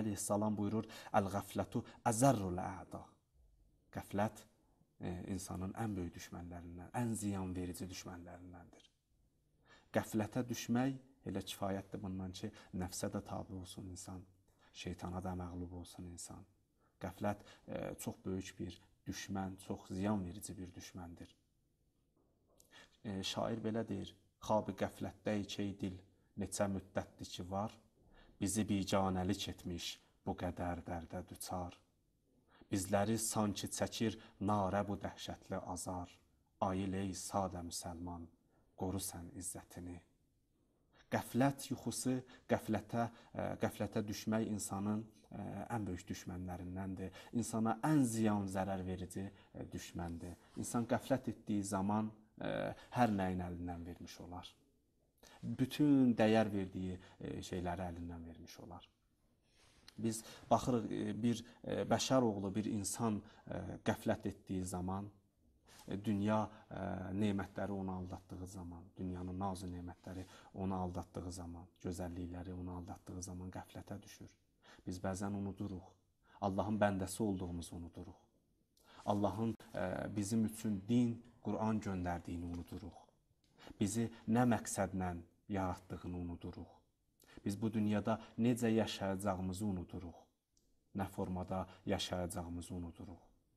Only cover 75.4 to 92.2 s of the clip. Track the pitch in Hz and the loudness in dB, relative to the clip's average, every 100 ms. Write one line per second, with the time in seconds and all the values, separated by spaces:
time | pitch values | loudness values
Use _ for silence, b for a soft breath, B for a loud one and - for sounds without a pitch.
75.4 | 98 95 104 92 - - _ _ B B | -2 -4 -6 -6 -10 -20 _ _ B B
76.4 | 98 95 95 107 101 98 92 - 110 92 | 0 2 2 6 6 4 0 0 2 2
77.4 | 90 85 85 87 82 - 90 - _ _ | -2 -4 -6 -8 -10 -12 -14 -16 _ _
78.4 | _ _ _ _ - B - 104 101 98 | _ _ _ _ -20 B 0 4 4 2
79.4 | 113 107 - 98 92 - - 101 101 113 | 0 -2 -6 -2 0 0 -2 0 2 4
80.4 | 107 - 110 98 101 120 120 113 - - | 2 0 -2 0 4 6 6 2 -8 -8
81.4 | 107 101 110 107 101 92 90 90 - 87 | -2 2 2 2 0 0 0 -2 -4 -4
82.4 | 87 87 - 90 87 - - _ _ _ | -4 -6 -6 -8 -10 -14 -20 _ _ _
83.4 | _ - B - 101 113 113 B B 117 | _ -20 B 0 0 2 0 B B 6
84.4 | 123 107 - - 95 95 90 87 - _ | 6 6 2 0 2 2 -2 -2 -8 _
85.4 | - 98 92 87 - 95 90 90 87 85 | -4 0 0 -2 -6 -8 -6 -4 -4 -6
86.4 | 87 87 87 - _ _ _ _ - B | -8 -10 -12 -18 _ _ _ _ -20 B
87.4 | 107 101 113 110 104 104 101 110 B B | -4 0 2 4 4 4 2 0 B B
88.4 | 117 120 117 110 104 - 98 95 101 92 | 4 6 6 6 4 2 0 2 2 2
89.4 | 92 90 107 92 85 90 85 - - _ | 0 0 0 0 -2 -8 -8 -12 -20 _
90.4 | _ _ _ _ _ 104 92 - 92 92 | _ _ _ _ _ -4 -2 -2 -2 -2
91.4 | 92 95 90 B - 95 - 90 | 0 -2 -2 B 0 0 0 0